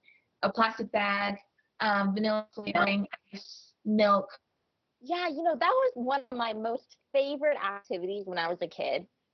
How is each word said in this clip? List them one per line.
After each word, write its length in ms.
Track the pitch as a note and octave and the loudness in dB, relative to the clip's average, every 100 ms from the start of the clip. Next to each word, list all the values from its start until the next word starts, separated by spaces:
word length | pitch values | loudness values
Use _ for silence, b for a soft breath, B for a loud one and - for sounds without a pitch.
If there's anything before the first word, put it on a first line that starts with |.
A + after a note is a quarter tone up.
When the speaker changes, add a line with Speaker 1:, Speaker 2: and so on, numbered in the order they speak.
| b b b _ | b b b _
Speaker 1:
a 80 | G3 | -2
plastic 400 | G#3+ A3 A3 A3+ | 2 0 0 -4
bag, 480 | G#3+ G3+ G3+ G3+ G3+ - _ _ _ | 0 0 0 -2 -4 -10 _ _ _
um, 340 | G#3+ G3+ G3 | 0 2 2
vanilla 340 | G3+ G#3+ G#3+ G#3+ | 2 0 0 -4
flavoring, 540 | - G#3 G3 G3+ G3+ G3 - _ | -10 -4 0 2 2 -2 -8 _
ice, 380 | G3 - - - _ G#3 | -18 -16 -20 -20 _ 0
milk. 440 | G#3+ G#3 G3+ - - _ _ _ _ _ _ | 4 6 4 2 -12 _ _ _ _ _ _
Speaker 2:
Yeah, 300 | B3 F4 F4 | -6 -2 -2
you 120 | C#4+ | 0
know, 140 | E4+ C#4+ | 0 2
that 160 | E4+ | 4
was 200 | B4+ C4+ - | 4 2 0
one 300 | B3 C#4 B3 | -2 -2 -2
of 80 | B3 | -4
my 140 | A#3 | -4
most 460 | G#3+ A3 A#3+ - - _ | -4 -4 -6 -8 -20 _
favorite 440 | C#4 C#4 C#4+ D4+ C#4 | 0 0 0 0 0
activities 720 | G3 G3+ - F#3+ F3+ G3+ F#3+ | -2 -6 -6 -6 -4 -6 -4
when 100 | F3+ | -2
I 120 | E3 | -2
was 120 | F3 | -2
a 60 | E3+ | -6
kid, 400 | - C#3 C#3 F3+ _ _ | -4 -2 -2 -6 _ _